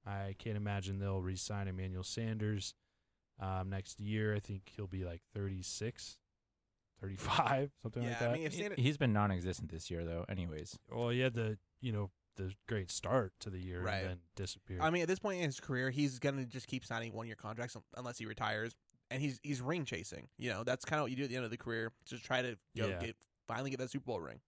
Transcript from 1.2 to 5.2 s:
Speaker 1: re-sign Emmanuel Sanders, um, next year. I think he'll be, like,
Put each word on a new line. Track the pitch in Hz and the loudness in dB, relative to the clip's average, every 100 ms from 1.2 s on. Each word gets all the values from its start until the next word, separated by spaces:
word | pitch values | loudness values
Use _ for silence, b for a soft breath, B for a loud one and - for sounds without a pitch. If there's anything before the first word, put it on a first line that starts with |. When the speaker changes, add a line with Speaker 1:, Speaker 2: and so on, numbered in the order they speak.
Speaker 1:
re-sign | 92 92 - 104 98 | 2 0 0 0 -2
Emmanuel | 92 92 92 | -2 -2 -2
Sanders, | 92 - 113 110 107 104 90 - _ _ _ _ _ - | -2 -2 0 2 2 2 -2 -8 _ _ _ _ _ -6
um, | 95 95 92 | 0 0 2
next | 98 98 - | -2 -4 -6
year. | 104 107 107 | 0 2 4
I | 104 | 2
think | - 98 - | 0 -6 -6
he'll | - 98 | -8 -4
be, | 95 | -2
like, | 90 85 | -2 -6